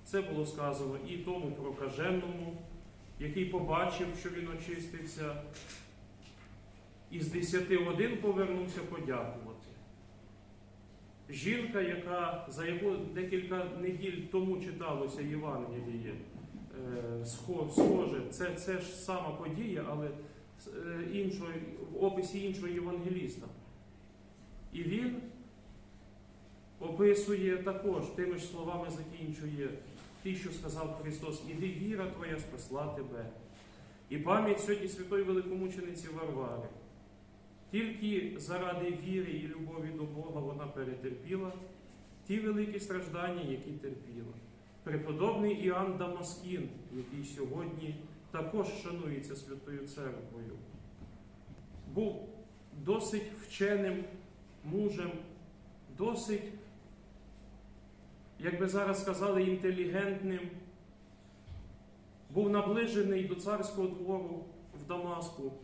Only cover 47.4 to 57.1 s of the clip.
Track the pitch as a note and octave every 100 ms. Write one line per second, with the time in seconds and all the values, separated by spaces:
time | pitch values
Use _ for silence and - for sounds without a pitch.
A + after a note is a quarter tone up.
47.4 | C3 D3 E3+ D3 D#3 D3 - - - E3
48.4 | D#3+ G#3+ F#3 D#3 F3 E3+ D#3 C#3 - C3+
49.4 | - C3+ D3 C#3+ C#3 D3 C3+ A#2+ - A#2
50.4 | A2 - - - - - - - - -
51.4 | - - - - - F#3 G#3+ - - -
52.4 | - - - D3 D3 A3 G#3 G#3+ G#3 -
53.4 | - - G3 G3+ F#3+ F3+ F3+ - - -
54.4 | - - D3 F#3 G#3 E3 F3 E3+ D#3+ -
55.4 | - - - - - - G#3+ A3+ - G#3
56.4 | - - - - - - -